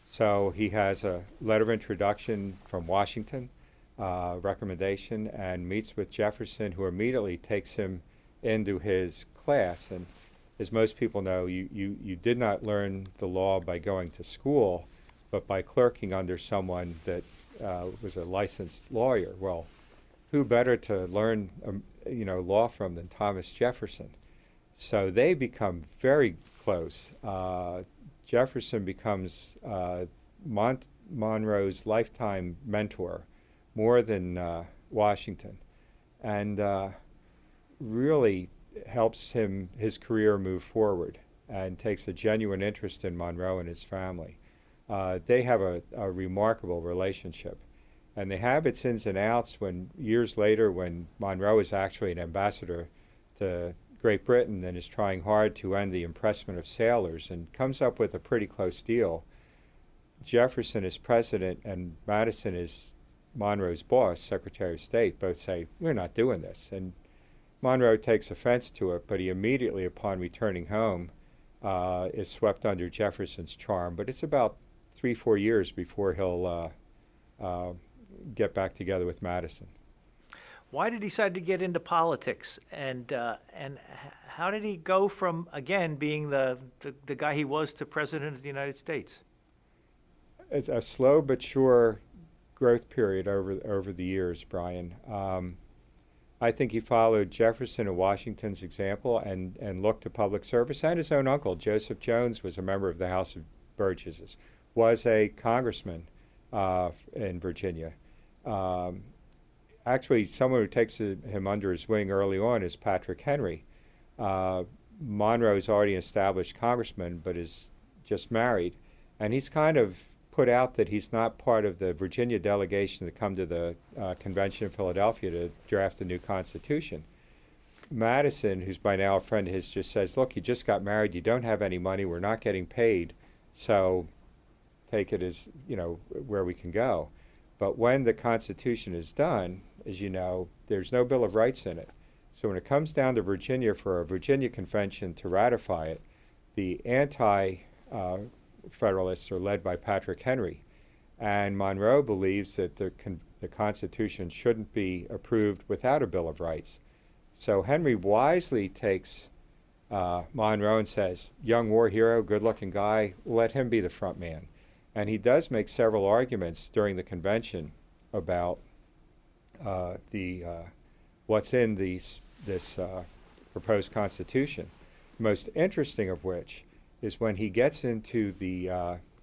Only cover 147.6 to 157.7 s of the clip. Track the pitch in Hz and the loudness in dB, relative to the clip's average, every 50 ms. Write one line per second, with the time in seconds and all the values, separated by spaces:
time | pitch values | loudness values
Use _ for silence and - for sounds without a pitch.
147.6 | - - - - - - - 113 95 90 90 95 104 127 - - - _ - - | -12 -20 -20 -20 -16 -10 -8 -6 -4 -4 -4 -6 -8 -10 -16 -20 -20 _ -20 -20
148.6 | - - - - - 107 95 95 92 92 92 - - - 98 90 90 101 101 98 | -20 -20 -6 0 2 2 2 2 2 0 -2 -4 -6 -6 -6 -4 -2 -2 -2 -2
149.6 | 85 95 87 85 - - 101 95 - - 90 - - 123 131 135 107 87 78 - | -2 -4 -4 -4 -2 0 0 0 0 -4 -6 -4 -2 -2 -2 0 -2 -4 -6 -10
150.6 | - _ - - - - - _ _ _ _ - 113 107 101 101 101 101 98 98 | -16 _ -20 -20 -20 -20 -20 _ _ _ _ -6 -2 0 2 2 2 0 0 0
151.6 | 98 98 98 95 101 110 131 147 143 120 107 92 95 95 95 101 98 95 - - | 0 0 0 2 4 4 6 4 4 2 0 0 2 0 0 0 -2 -4 -4 -4
152.6 | 95 90 - - 98 92 - - - 98 92 85 - - - - - - - - | -4 -4 -4 -4 -6 -6 -6 -8 -10 -10 -10 -10 -12 -18 -16 -12 -12 -10 -6 -2
153.6 | 107 104 104 - - 90 - - 110 101 - - 92 85 - - - 120 117 110 | -2 -2 -2 -4 -6 -8 -4 -4 -4 -4 -4 -6 -10 -10 -8 -2 2 2 2 2
154.6 | 107 - - 110 101 92 90 90 87 - - 98 - - 120 110 107 104 98 90 | 0 -6 -4 -2 -2 -2 -2 -4 -6 -8 -10 -10 -4 0 2 2 4 2 0 -2
155.6 | - - 101 90 - 127 139 151 135 98 80 92 85 82 76 - 87 82 80 78 | -4 -6 -4 -2 2 2 2 2 2 0 -2 -2 -2 -4 -4 -6 -4 -4 -4 -6
156.6 | - - - - - - _ _ _ _ _ _ _ _ _ - - - 104 98 | -8 -12 -18 -20 -20 -20 _ _ _ _ _ _ _ _ _ -6 0 2 2 2
157.6 | 87 95 | 4 2